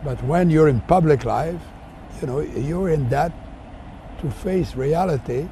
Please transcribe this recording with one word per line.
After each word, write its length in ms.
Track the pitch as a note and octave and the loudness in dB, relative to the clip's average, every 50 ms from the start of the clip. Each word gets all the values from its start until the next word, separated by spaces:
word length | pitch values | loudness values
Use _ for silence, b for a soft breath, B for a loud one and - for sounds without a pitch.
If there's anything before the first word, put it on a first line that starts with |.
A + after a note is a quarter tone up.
| - | -4
But 200 | C#3+ B2+ A2+ A#2 | -6 -6 -4 -2
when 260 | B2+ D#3 F3 F#3 F3 | 0 2 4 4 6
you're 180 | D#3 D#3 D#3 | 6 6 6
in 140 | D3+ C3+ A2 | 6 6 2
public 440 | - - E3+ F#3 E3+ D#3 D3 B2 - | 4 4 4 6 8 6 4 4 4
life, 360 | A#2 G#2+ A2+ C#3+ E3 F3 E3+ - - - - - - - - - - - - | 0 0 0 -2 -2 -6 -8 -10 -14 -18 -18 -18 -18 -18 -18 -16 -16 -10 -8
you 60 | - | -6
know, 120 | C#3 B2 C#3+ | -4 -2 -4
you're 500 | D#3 - - F2+ B2 C#3+ D#3+ F3+ G3 F#3 | -4 -4 -4 -4 -4 -2 -2 -2 0 2
in 180 | D#3+ D3+ C3+ A#2 | 2 2 2 0
that 220 | C3 C#3 D#3 E3+ - - - - - - - - - - - - - - - - - - | 2 2 0 0 -2 -8 -14 -16 -16 -16 -16 -18 -18 -16 -16 -16 -16 -16 -16 -16 -12 -6
to 100 | - D3 | -6 -6
face 440 | A2 - - F#3 F#3 F#3 D#3 - - | -6 -4 -4 0 0 0 0 0 -2
reality. 720 | B2+ C3 C#3 D#3 E3 F#3 F#3+ D#3 C3 - - A#2+ B2+ D#3 F3+ | -2 0 0 2 2 2 2 0 -2 -2 -4 -4 -4 -4 -6